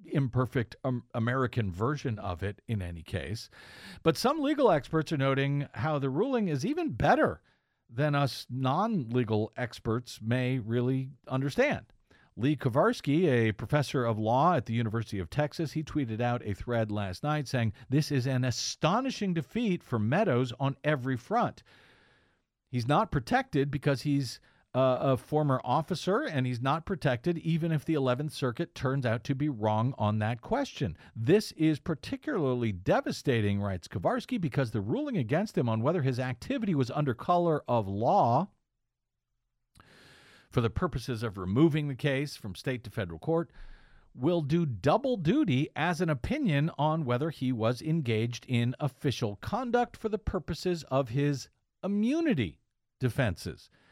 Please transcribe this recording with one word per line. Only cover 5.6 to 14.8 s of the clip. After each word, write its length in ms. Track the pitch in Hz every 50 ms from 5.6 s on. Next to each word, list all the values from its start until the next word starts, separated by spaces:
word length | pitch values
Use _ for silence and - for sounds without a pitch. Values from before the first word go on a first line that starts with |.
| 143 - -
how 260 | - 110 160 156 143
the 100 | 131 135
ruling 380 | 131 147 208 277 269 240 214 185
is 180 | 151 135 127
even 240 | 208 302 339 349 294
better 500 | 156 104 147 143 208 277 302 196 92 - _ _ _ _ _ _ _ _ _ _
than 280 | 120 113 143 151 143
us 280 | 143 143 135 - - - -
non-legal 1040 | 120 127 131 127 135 160 202 233 233 190 127 113 117 123 123 101 110 107 107 110 -
experts 640 | - 123 120 - - - 120 110 120 123 - - -
may 380 | 107 110 120 127 127 123 131 135
really 520 | 107 107 117 123 123 123 135 131 131 131 139 - _ -
understand. 580 | 131 131 135 143 - - 254 294 262 - - - _ _ _ _ - _ _ _ _
Lee 220 | - 107 139 151
Kowarski, 720 | 139 - 131 107 135 170 226 247 - - 147 139 156 185 165
a 240 | 127 120 113 110 107
professor 520 | - - 113 - 147 143 - - 139 123
of 140 | 117 113 107
law 360 | 110 107 117 127 143 175 180
at 120 | 151 104
the 80 | - 113
University 460 | 117